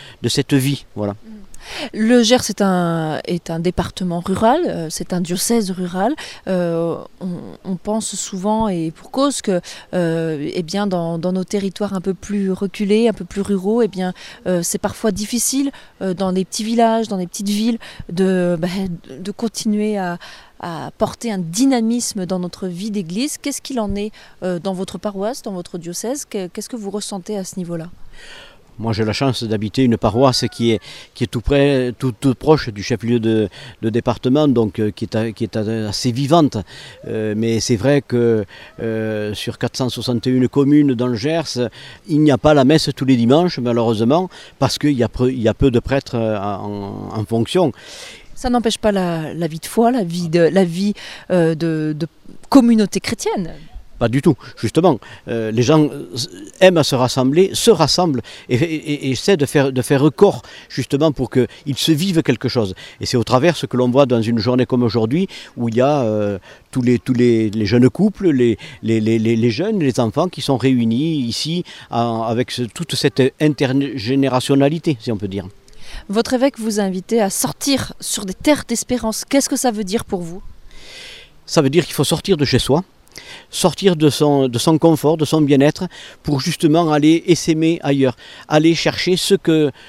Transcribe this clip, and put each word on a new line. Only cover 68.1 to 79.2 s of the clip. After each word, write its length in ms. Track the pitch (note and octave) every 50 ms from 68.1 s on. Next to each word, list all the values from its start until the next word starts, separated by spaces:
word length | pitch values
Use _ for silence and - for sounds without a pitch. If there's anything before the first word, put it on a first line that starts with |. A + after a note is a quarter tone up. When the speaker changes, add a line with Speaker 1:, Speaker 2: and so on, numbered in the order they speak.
| G3+ - G3 F3
Speaker 1:
les, 300 | D3 B2+ B2 A#2+ A2 - - - - - -
les, 180 | A2 A2+ A2+
les, 180 | G#2+ G#2+ A2+ A#2
les, 160 | A2 A2+ A#2
les 160 | A2+ A2 A#2+
jeunes, 280 | A2 A2+ E3+ A3 A3+ G3+
les 200 | D#3 C3+ A#2 -
enfants 300 | B2 A2 - C#3+ E3+ F#3
qui 140 | - - C3
sont 160 | - C#3 A#2+
réunis 640 | B2 C3+ C3 B2 A#2 A2+ A2+ A#2+ D3+ E3 D#3+ D3
ici, 440 | B2 A#2+ A2 - - D3 E3 F3+ E3 - - - - -
en, 320 | - A#2 A#2 A#2 A2+ A2+ A2+
avec 260 | A2+ A#2 A#2 B2+ -
ce, 140 | - - B2
toute 320 | A2 - - E3+ - -
cette 260 | - - C#3+ - - C3 C3 - -
intergénérationnalité, 1600 | D#3 D3+ D3 - D3 B2 C3 C#3 C#3 C#3 G#2+ C3+ G2+ A2+ C3 C#3 C3+ C3+ B2 B2+ A#2+ - C#3 C#3 C#3 C#3+ D#3 E3+ - E3+ D3 A#2
si 100 | - B2
on 60 | A#2
peut 120 | G2 G#2 G2
dire. 180 | F#2+ G2+ F#2 F#2 - - - - - - - - - - - -
Speaker 2:
Votre 240 | G3 A3 A3+ - C4
évêque 240 | A#3+ B3 C#4+ - -
vous 220 | A3 A3+ G#3 G#3
a 20 | G#3
invité 400 | F#3+ F3+ F#3+ F3+ - A3+ A#3 G#3+
à 80 | G3
sortir 640 | - - - A#3+ - - - C#4+ C#4 C4 G#3 - - -
sur 280 | - - - - G#3
des 80 | F#3+ F#3
terres 300 | - - D4+ D4 - - -
d'espérance. 560 | A#3 - - - B3+ A#3+ A3+ A3 G#3+ -